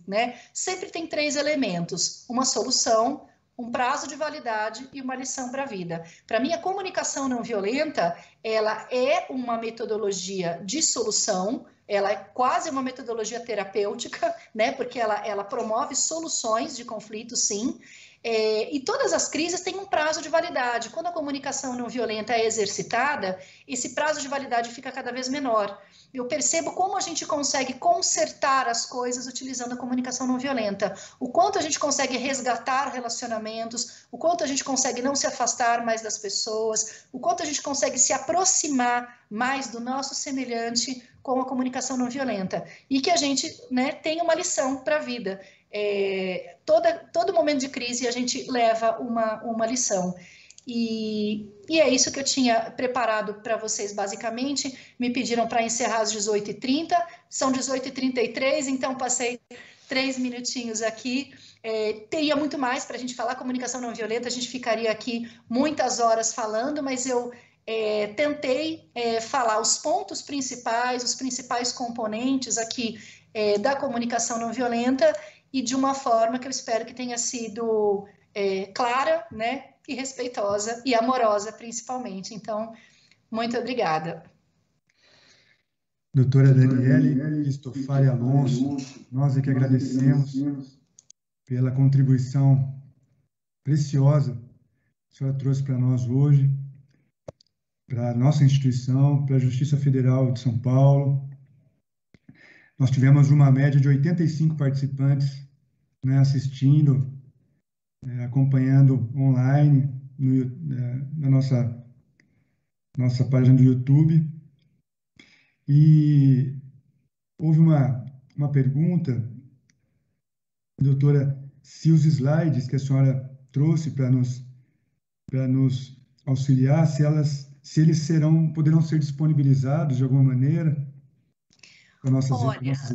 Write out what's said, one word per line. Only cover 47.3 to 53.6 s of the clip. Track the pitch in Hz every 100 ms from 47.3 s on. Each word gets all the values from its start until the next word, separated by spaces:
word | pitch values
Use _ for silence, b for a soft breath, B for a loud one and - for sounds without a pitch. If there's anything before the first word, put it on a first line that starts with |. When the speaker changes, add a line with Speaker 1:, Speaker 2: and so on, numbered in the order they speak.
Speaker 1:
momento | 339 302 285
de | 269
crise | - 240 247 240
a |
gente | 247 247 262 -
leva | 247 226 226 226 226
uma, | 247 233 220 214
uma | 240 226 226
lição. | 254 - 196 180 B B B B B -
E, | 233 226 220 220 214 208 208 - - -
e | 320
é | 269
isso | 262 311
que | 277
eu |
tinha | 277 269 247 226 226
preparado | - 254 247 226 214 202 202
pra | 233
vocês, | 214